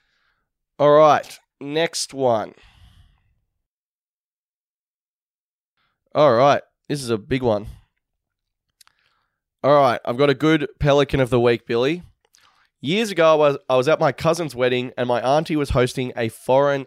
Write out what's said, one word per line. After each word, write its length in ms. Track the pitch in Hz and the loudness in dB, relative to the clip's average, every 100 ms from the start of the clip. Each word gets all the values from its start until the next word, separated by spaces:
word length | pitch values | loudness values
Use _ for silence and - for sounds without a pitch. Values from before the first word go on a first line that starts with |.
| _ _ _ _ _ _ _ - | _ _ _ _ _ _ _ 0
All 140 | 143 | 4
right. 480 | 147 156 127 - - _ _ | 6 6 4 -2 -20 _ _
Next 540 | 143 151 165 - - | -8 -4 -4 -6 -10
one. 400 | 135 131 113 85 - _ _ - _ _ _ _ _ _ _ _ _ _ _ _ _ _ _ _ _ _ _ _ _ _ _ _ _ _ _ _ _ _ _ _ | -4 -2 -2 -4 -14 _ _ -20 _ _ _ _ _ _ _ _ _ _ _ _ _ _ _ _ _ _ _ _ _ _ _ _ _ _ _ _ _ _ _ _
All 200 | - 151 | 0 2
right. 280 | 117 143 123 - _ - | 4 4 2 -4 _ -10
This 140 | 143 | -8
is 80 | 123 | -4
a 80 | 113 | -6
big 240 | 110 135 | -4 -4
one. 240 | 123 104 107 - _ _ _ _ _ _ _ _ _ _ _ _ _ _ _ _ _ _ | -2 -2 -6 -20 _ _ _ _ _ _ _ _ _ _ _ _ _ _ _ _ _ _
All 100 | 127 | 2
right. 260 | 147 131 113 - | 4 4 0 -4
I've 120 | 120 | -2
got 120 | 143 | 0
a 60 | 131 | 2
good 320 | 156 160 156 - | 2 0 -2 -4
Pelican 400 | 147 143 139 139 | 0 0 0 -2
of 120 | 123 | 0
the 80 | 123 | 2
Week, 260 | 120 120 - | 2 0 -4
Billy. 380 | 117 135 175 - _ _ _ _ _ _ _ | -4 -2 -6 -12 _ _ _ _ _ _ _
Years 300 | 127 196 226 | -6 -4 -4
ago, 220 | 170 160 | 0 2
I 40 | 156 | 4
was, 220 | 147 139 - | 2 0 -2
I 60 | 127 | 0
was 120 | 131 | 2
at 120 | 151 | 0
my 120 | 156 | 0
cousin's 440 | 120 160 165 160 120 | -2 -4 -2 -4 -2
wedding 360 | 127 123 123 - | -2 -2 -6 -6
and 100 | 123 | -4
my 120 | 120 | -2
auntie 360 | 120 147 165 151 | 0 -2 -2 -4
was 160 | 143 | -2
hosting 420 | 131 123 - 127 120 | 0 -2 -2 -8 -6
a 140 | 113 | -8
foreign 560 | - - 131 143 139 | -8 -2 0 0 -2